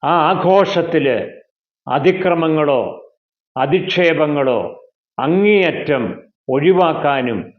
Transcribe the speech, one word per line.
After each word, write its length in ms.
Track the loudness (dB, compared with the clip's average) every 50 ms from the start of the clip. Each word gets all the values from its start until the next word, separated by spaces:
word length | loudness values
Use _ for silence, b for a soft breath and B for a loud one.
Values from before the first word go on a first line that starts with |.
| 0
ആ 80 | 0 0 2 2 2
ആഘോഷത്തിൽ 760 | 0 0 2 2 4 4 2 2 0 -2 -2 0 0 0 0 0 0 -2 -4 -6 -12 -18 _ _ _ _ _ _ _ _ _ -4
അതിക്രമങ്ങളോ 920 | -4 0 2 2 0 2 0 0 0 0 0 0 0 0 2 2 2 0 0 -4 -6 -12 -18 -20 _ _ _ _ _ _ _ _ _
അധിക്ഷേപങ്ങളോ 1040 | -4 -2 0 0 0 0 -2 -2 0 2 2 2 2 0 0 0 0 0 0 0 0 -2 -6 -10 -14 -20 _ _ _ _ _ _ -6
അങ്ങേയറ്റം 840 | -2 0 0 2 4 4 4 4 2 0 -2 -4 -4 -2 -2 -2 -2 -4 -8 -10 -16 _ _ _ _ -4 -2
ഒഴിവാക്കാനും 880 | 0 2 2 4 4 2 2 0 0 -2 -2 -2 0 -2 -4 -4 -6 -8 -10 -16